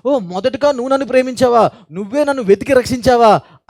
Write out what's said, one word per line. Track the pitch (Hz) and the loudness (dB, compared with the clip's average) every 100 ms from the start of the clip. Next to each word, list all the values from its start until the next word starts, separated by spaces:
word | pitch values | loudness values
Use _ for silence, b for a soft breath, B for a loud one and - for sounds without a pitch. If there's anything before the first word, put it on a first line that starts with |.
| 247 | -4
ఓ | 277 | -4
మొదటగా | 175 180 233 - 294 | -4 -6 -4 -2 -2
నువ్వు | 262 262 | -2 -2
నన్ను | 269 277 | -2 0
ప్రేమించావా, | 262 254 247 254 240 190 B B | 0 0 -2 0 2 2 B B
నువ్వే | 160 202 277 | -14 -6 -2
నన్ను | 285 269 | -2 -2
వెతికి | 196 196 - | 0 0 2
రక్షించావా, | 262 240 254 226 240 226 170 b b - | 0 0 -2 0 4 4 4 b b -6